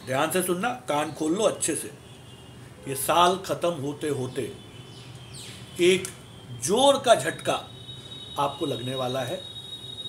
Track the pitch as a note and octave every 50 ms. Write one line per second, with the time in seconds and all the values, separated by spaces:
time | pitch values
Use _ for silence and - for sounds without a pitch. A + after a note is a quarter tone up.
0 | - - C3 C3+ D3+ D#3+ F3 F#3 F3+ F#3 F3+ F3 G#3 B3 B3 B3 - - D3 D3
1 | D3+ D#3+ C#3+ - D#3 D#3 E3+ G#3 A3 F#3 - - - - D3+ C3 - - - -
2 | - - - - - - - - - - - - - - - - - C3 C3+ C3
3 | - - D#3 E3+ F3 F3+ F#3+ F3+ F#3+ - D3+ C#3 - F3 E3+ D3+ B2+ C#3+ D3 -
4 | E3 D3+ C#3 B2+ B2+ B2 B2+ C#3 A#2+ G2+ - - - - - - - - - -
5 | - - - - - - - - - - - - - - - - F3 F3 F#3+ F#3
6 | - - - - - - - - - - - - - - G3 A#3+ C4+ C#4 C#4 B3+
7 | - B3 A3 - A#3 A3+ - - - F3 C3+ - - - - - - - - -
8 | - - - - - - - - C#3+ C#3 - - E3+ C#3+ B2+ A#2+ A#2 B2+ C3 C3
9 | B2+ B2 B2+ C3+ B2 A#2+ E3+ F#3 - - - - - - - - - - - -
10 | -